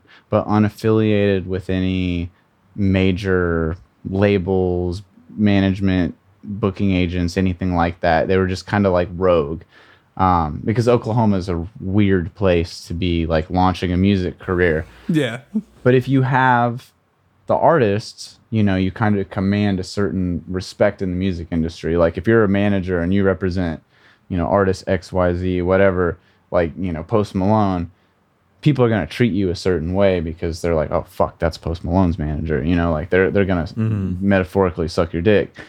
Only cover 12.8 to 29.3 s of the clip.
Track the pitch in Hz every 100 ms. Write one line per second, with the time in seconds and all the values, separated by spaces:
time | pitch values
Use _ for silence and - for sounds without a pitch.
12.8 | - 85 90 85 80 80 78 90 92 90
13.8 | 92 90 98 98 87 - - 87 87 78
14.8 | - - - 160 123 120 - 214 - _
15.8 | 127 131 127 135 127 131 131 120 120 120
16.8 | - _ _ _ _ _ - 104 135 165
17.8 | 107 101 - - - - _ 110 101 95
18.8 | 92 - 107 101 98 104 95 104 104 92
19.8 | 87 - 98 92 90 82 82 92 - -
20.8 | 104 - 95 90 95 85 80 85 80 -
21.8 | 82 85 85 87 87 113 104 101 101 98
22.8 | 87 87 85 98 95 92 95 90 87 76
23.8 | _ _ _ _ - 92 71 101 95 92
24.8 | - 92 - 92 90 90 92 90 90 95
25.8 | 98 90 87 80 _ _ _ 90 85 69
26.8 | 92 78 82 110 101 98 95 110 101 90
27.8 | 85 _ _ _ _ _ _ _ 151 135
28.8 | 120 107 80 - 120